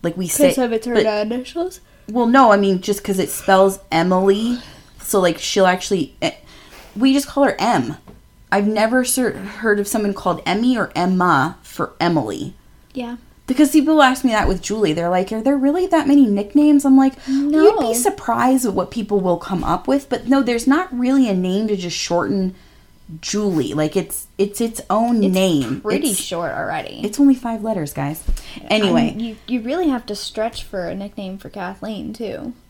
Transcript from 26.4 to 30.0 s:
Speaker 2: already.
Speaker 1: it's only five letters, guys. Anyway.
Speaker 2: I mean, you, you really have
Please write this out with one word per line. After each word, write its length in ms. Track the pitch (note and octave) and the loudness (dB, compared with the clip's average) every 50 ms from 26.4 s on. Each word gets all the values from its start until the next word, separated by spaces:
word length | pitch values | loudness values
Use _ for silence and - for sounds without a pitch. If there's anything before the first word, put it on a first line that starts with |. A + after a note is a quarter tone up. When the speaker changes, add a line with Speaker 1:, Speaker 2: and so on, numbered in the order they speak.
| E3+ D#3 - | -6 -6 -6
Speaker 2:
already. 480 | - - - - D#3+ - - - - - | -6 -6 -6 -6 -6 -8 -10 -12 -8 -8
Speaker 1:
it's 160 | B3+ - C#4 | -8 0 4
only 160 | C#4+ C#4 C4+ | 4 4 4
five 300 | C4 - A#3+ A3+ A3 G#3 | 4 0 -8 -6 -6 -6
letters, 280 | A3+ A3 F#3+ D#3 C#3+ - | -4 -4 -4 -4 -6 -6
guys. 300 | - C#3+ C#3+ D#3 D#3+ - - - - - - - - - - | -6 -6 -6 -6 -8 -4 -4 -4 -4 -4 -12 -18 -18 -6 -2
Anyway. 320 | - A3 G#3 F#3+ - A#3 | -2 0 2 2 2 2
Speaker 2:
I 140 | A#3 A3+ - | 0 0 -2
mean, 40 | G#3+ | -4
you, 160 | A3+ A#3 A3 - - - | -8 -8 -8 -12 -10 -6
you 120 | A#3+ B3 A3 | -6 -4 -4
really 260 | A#3+ C#4 E4+ F#4 D#4 | -4 -4 -2 0 0
have 180 | C4+ A#3+ | -2 -2